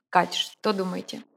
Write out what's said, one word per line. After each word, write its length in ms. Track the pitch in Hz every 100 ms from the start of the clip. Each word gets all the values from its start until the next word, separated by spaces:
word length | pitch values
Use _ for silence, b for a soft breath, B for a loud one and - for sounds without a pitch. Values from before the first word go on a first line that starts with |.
| _
Катя, 280 | 180 170 -
что 340 | - - 214
думаете? 500 | 196 185 180 - - -